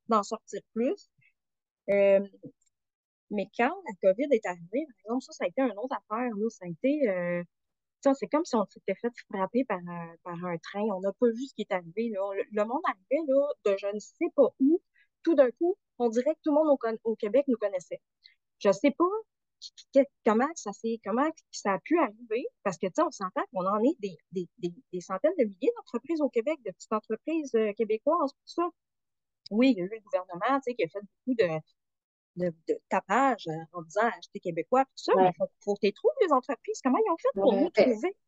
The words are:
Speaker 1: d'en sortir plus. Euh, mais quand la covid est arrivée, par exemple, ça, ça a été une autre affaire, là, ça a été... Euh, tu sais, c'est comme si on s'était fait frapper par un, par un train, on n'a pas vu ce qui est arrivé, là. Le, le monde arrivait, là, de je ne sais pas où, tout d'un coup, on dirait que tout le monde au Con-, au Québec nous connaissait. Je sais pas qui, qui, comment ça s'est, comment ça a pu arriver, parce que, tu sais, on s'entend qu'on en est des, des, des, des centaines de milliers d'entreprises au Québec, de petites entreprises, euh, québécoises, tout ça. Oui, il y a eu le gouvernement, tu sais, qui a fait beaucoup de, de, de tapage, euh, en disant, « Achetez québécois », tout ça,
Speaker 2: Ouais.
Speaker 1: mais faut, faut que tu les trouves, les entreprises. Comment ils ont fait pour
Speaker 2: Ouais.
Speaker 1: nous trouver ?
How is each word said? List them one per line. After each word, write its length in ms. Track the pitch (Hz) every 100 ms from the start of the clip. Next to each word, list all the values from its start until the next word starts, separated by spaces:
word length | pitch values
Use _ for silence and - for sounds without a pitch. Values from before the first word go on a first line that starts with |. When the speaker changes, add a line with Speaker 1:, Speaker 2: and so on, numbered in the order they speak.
| _
Speaker 1:
d'en 140 | 226
sortir 360 | 196 220 - 135 -
plus. 360 | - 247 403 - _ _ _ _ _ _ _ -
Euh, 280 | 202 196 196 196 196 - - _ _ _ _ _ _ _
mais 180 | 202 190 -
quand 140 | 247 381 349
la 220 | 196 196
covid 160 | 190 294
est 140 | 240 202
arrivée, 380 | 180 170 240 311
par 100 | - 208
exemple, 180 | 247
ça, 100 | 254
ça 120 | 320 196
a 20 |
été 140 | 175
une 160 | 262 202
autre 180 | 247 233
affaire, 340 | - 214 247 202
là, 140 | 226
ça 160 | - 175
a 20 |
été... 420 | 165 262 302 254
Euh, 320 | 185 175 175 175 _ _ _ _ _
tu 60 | 277
sais, 60 | 269
c'est 80 | 190
comme 160 | 294
si 120 | 349 233
on 100 | 196
s'était 300 | - - 190
fait 160 | 240 - -
frapper 320 | 202 190 240 262
par 120 | 185
un, 360 | 175 170 165 170
par 200 | - 170 180
un 120 | 170
train, 240 | - 202
on 180 | 220 190
n'a 140 | 196
pas 140 | 196 247
vu 180 | 226 269
ce 60 | -
qui 60 |
est 100 | 208
arrivé, 380 | 185 170 165 233
là. 200 | 202 202 196
Le, 80 | 196
le 140 | 208 214
monde 160 | 269 359
arrivait, 400 | - _ 285 311
là, 200 | 269 285 - 208
de 120 | 196
je 80 | 202
ne 60 | 208
sais 280 | - _ 339 -
pas 140 | 254 -
où, 220 | 269 349 - _ _ _
tout 120 | - 302
d'un 140 | 254
coup, 260 | - 339 403 _ _
on 100 | 240
dirait 240 | 220 254
que 60 | 320
tout 80 | 320
le 40 | 294
monde 120 | 311
au 100 | 277
Con-, 200 | 226 220 226
au 100 | 220
Québec 300 | 214 233 277
nous 80 | 226
connaissait. 440 | 202 220 - - _ _ _ _ _ _
Je 120 | 202
sais 180 | 196 285
pas 140 | - 349 427 440 _ _ _
qui, 100 | - - -
qui, 80 | 269 269 _ -
comment 240 | 214 277 339
ça 180 | 214
s'est, 260 | 202 226 226
comment 260 | 208 226 302 311 _
ça 220 | - -
a 60 | 190
pu 180 | - 339
arriver, 480 | 262 214 240 220 392 -
parce 140 | 202 175
que, 100 | 196
tu 60 | -
sais, 60 |
on 80 | 311
s'entend 300 | - 185 269 370
qu'on 120 | 277 185
en 140 | 208
est 120 | 233 359
des, 180 | 202 165 _
des, 160 | 190 175 _
des, 160 | 175 175 _
des 100 | 185
centaines 300 | - 190 302 359
de 60 | 220
milliers 260 | 196 269 466
d'entreprises 420 | - 240 - 320
au 80 | 277
Québec, 300 | 240 226 311 214
de 60 |
petites 200 | 180 -
entreprises, 640 | 214 - 220 - 320 285 226
euh, 160 | 214
québécoises, 580 | 202 220 220 - 339 277
tout 60 | - _ -
ça. 80 | 349 - _ _ _ _ _ _ -
Oui, 220 | 208 262
il 60 | 214
y 40 |
a 40 | 180
eu 40 |
le 120 | 220
gouvernement, 580 | 208 185 190 175 220 277
tu 120 | 269
sais, 40 | 240
qui 80 |
a 40 | 165
fait 100 | 202
beaucoup 380 | 208 _ - 240
de, 1040 | 180 160 - _ _ _ _ _ _ - 180
de, 80 | 165 -
de 120 | 151 -
tapage, 580 | 196 - 214 269 220 170
euh, 40 | 160 165
en 100 | 175
disant, « 180 | 165 196 233 175
Achetez 220 | - 202
québécois », 420 | 185 165 - 254 269 -
tout 60 |
ça, 120 | - 403
Speaker 2:
Ouais. 80 | 370
Speaker 1:
mais 60 | -
faut, 120 | 571 -
faut 140 | - 202
que 60 |
tu 40 | -
les 80 |
trouves, 180 | - 453 605
les 120 | 381
entreprises. 480 | 269 - 269 - 440
Comment 140 | 269 277
ils 140 | 440
ont 60 | 330
fait 220 | 508 -
pour 140 | -
Speaker 2:
Ouais. 80 | 202
Speaker 1:
nous 60 | 349
trouver ? 480 | - 262 220 320 403